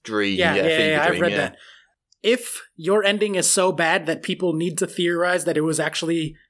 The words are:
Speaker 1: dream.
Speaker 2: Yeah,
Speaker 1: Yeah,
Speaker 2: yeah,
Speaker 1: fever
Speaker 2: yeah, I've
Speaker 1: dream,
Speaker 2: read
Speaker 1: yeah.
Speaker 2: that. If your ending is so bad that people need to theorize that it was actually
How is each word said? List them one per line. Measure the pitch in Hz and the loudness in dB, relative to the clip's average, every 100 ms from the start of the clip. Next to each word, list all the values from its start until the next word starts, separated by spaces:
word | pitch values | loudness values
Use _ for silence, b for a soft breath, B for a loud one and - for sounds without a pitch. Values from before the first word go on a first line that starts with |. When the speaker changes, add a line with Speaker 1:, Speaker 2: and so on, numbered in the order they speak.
Speaker 1:
dream. | 113 107 101 180 | -4 0 0 2
Speaker 2:
Yeah, | 170 | 2
Speaker 1:
Yeah, | - 165 | 2 2
Speaker 2:
yeah, | 160 | 2
Speaker 1:
fever | 156 | 2
Speaker 2:
yeah, | 151 | 2
I've | 165 | 2
Speaker 1:
dream, | 175 | 2
Speaker 2:
read | - | 0
Speaker 1:
yeah. | 104 | 0
Speaker 2:
that. | - B B B B _ _ _ | -4 B B B B _ _ _
If | 220 247 - - - - | 0 0 -2 -8 -12 -6
your | 160 208 | 0 2
ending | 196 208 214 185 | 2 0 0 0
is | 165 | 2
so | 196 185 | 2 2
bad | 139 165 185 | 2 2 2
that | 160 156 | 0 -4
people | - 196 180 | -4 -2 -2
need | 160 175 156 | 0 -2 -4
to | 185 | -4
theorize | - 170 170 180 180 165 | -2 -2 0 0 0 0
that | 151 | 0
it | |
was | 156 151 | 0 0
actually | 156 - 160 170 156 B | -2 -4 -2 -2 -4 B